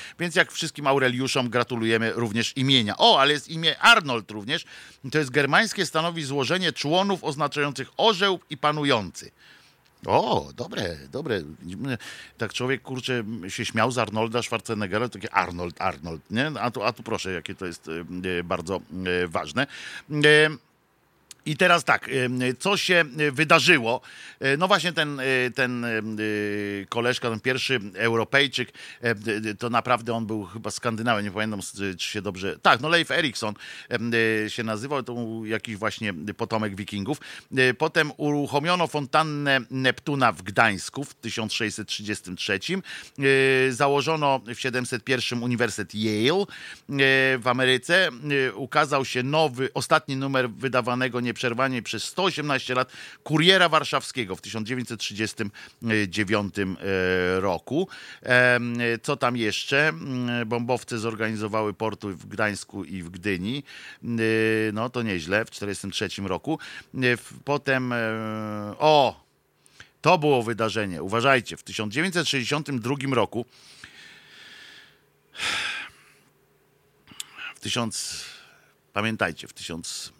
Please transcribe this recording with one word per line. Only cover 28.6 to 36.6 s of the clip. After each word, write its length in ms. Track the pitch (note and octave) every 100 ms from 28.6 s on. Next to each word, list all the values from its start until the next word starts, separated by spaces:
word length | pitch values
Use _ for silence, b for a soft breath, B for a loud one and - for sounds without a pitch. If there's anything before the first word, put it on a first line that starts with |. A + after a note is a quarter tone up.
| B2 - B B
e, 140 | A#2+
d-, 260 | G#2 G#2 G#2+
d-, 140 | A2
to 160 | G2+ A#2+
naprawdę 440 | A#2+ B2 B2 A#2
on 120 | A#2 G#2+
był 180 | A2
chyba 260 | F#2+ A2 G#2
Skandynawem, 540 | - B2 A2 A#2 A2
nie 60 | G#2
pamiętam, 280 | F#2+ A2 G2+
s-, 220 | - G2+ G2 F2+
czy 100 | -
się 140 | G#2+
dobrze... 360 | G2 F#2 F#2+ D#2
Tak, 220 | G3 B2
no 80 | D3+
Leif 220 | E3+ D#3
Erikson, 440 | C#3 D#3 - A2 G2+ B B B
em, 220 | A#2 A#2 A#2 A2+ A2 G#2+
e, 40 |
się 120 | -
nazywał, 400 | A2+ G#2+ C3+ C#3+
to 120 | B2
był 320 | A#2+ A2+ A2+ A2
jakiś 300 | A2 - G#2
właśnie 380 | G#2+ - G#2+ F2 G#2 -
potomek 400 | A#2 A2+